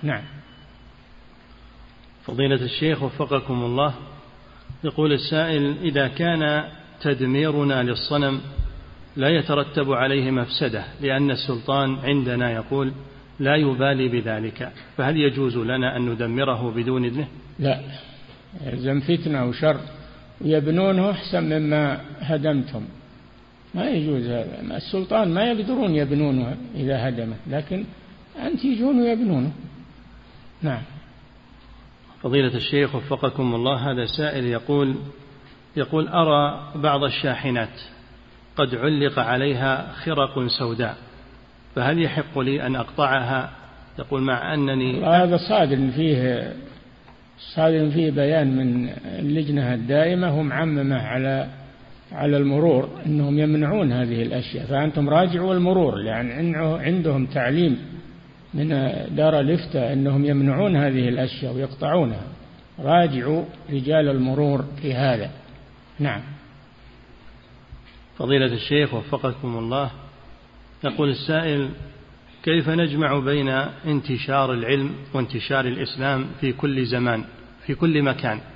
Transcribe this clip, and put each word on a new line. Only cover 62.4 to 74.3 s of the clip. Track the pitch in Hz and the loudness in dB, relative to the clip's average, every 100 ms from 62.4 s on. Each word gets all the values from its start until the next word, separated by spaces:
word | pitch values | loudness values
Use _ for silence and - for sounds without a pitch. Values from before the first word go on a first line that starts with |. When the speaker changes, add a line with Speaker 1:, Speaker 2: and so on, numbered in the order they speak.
| - - - - | -20 -20 -20 -8
Speaker 1:
راجعوا | 139 170 170 135 123 160 - - - | 4 4 4 2 0 -2 -2 -12 -6
رجال | 139 131 156 151 | -4 2 2 4
المرور | 135 127 135 147 139 139 - | 2 0 2 2 2 -2 -6
في | 151 | -4
هذا. | 127 135 120 98 - - - - - - - | 0 2 0 -2 -10 -20 -20 -20 -20 -20 -4
نعم. | 143 104 135 - - - - - - - - - - - - - - - - - - - | -2 -2 -8 -16 -18 -20 -20 -20 -20 -20 -20 -20 -20 -20 -20 -20 -20 -20 -20 -20 -20 -6
Speaker 2:
فضيلة | 127 139 131 | 2 4 4
الشيخ | 117 - 147 143 | 0 0 2 2
وفقكم | 117 107 131 135 123 135 117 | 0 -4 -2 -2 -4 -6 -4
الله، | 113 131 135 - - - - - - - - - | -2 -2 -2 -6 -20 -20 -20 -20 -20 -20 -20 -6
يقول | 143 - 147 | -6 0 0
السائل: | 127 - 160 165 143 135 135 - - - - - - | 0 0 0 2 0 -2 -6 -14 -16 -20 -20 -20 -8
"كيف | - 165 151 | 0 2 2
نجمع | 160 170 143 151 139 | 2 2 2 2 2
بين | 135 147 135 131 147 - 160 | 2 0 2 0 -2 -6 -2
انتشار | 147 - 123 - | -2 0 -4 0